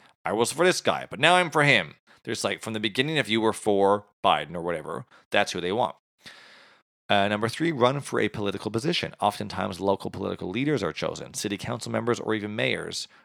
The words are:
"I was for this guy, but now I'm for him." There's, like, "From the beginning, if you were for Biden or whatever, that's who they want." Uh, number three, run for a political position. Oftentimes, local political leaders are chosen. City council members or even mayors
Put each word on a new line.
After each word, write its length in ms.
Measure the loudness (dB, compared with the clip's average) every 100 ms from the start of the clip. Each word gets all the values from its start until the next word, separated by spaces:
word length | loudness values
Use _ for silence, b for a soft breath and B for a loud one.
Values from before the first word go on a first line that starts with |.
| b b
"I 80 | -4
was 180 | 0 0
for 160 | 2 2
this 140 | 2
guy, 260 | 0 -2 -2
but 120 | 0
now 160 | 4 4
I'm 140 | 4
for 120 | 4
him." 320 | 6 4 2 -8 _ b
There's, 180 | -8 -4
like, 180 | -2 -4
"From 120 | -6
the 80 | -4
beginning, 380 | -2 0 0 0
if 100 | 0
you 120 | 2
were 120 | 2
for 540 | 2 2 4 6 4 0 _
Biden 320 | 2 2 0 -6
or 60 |
whatever, 440 | -4 -4 -6 -10 -12 b b
that's 220 | 2 2
who 80 | 0
they 100 | -2
want." 240 | -2 -4 -6 _ _ B B B B B B B _ 0
Uh, 200 | 2 2
number 200 | 2 -2
three, 220 | -2 -2
run 300 | 2 2 2
for 180 | -2 0
a 100 | 0
political 400 | 0 -4 -4 -2
position. 460 | -2 -2 -2 -4 0
Oftentimes, 580 | 0 0 -4 -4 -4 -2
local 320 | 0 0 -2
political 400 | -6 -6 -6 -6
leaders 320 | -2 0 0
are 100 | -2
chosen. 420 | -2 -4 -4 -8
City 220 | -6 -4 -4
council 360 | -4 -6 -4
members 260 | -2 0 -2
or 160 | 0
even 220 | -2 -4 -2
mayors 500 | -2 -2 -4 -8 -10 b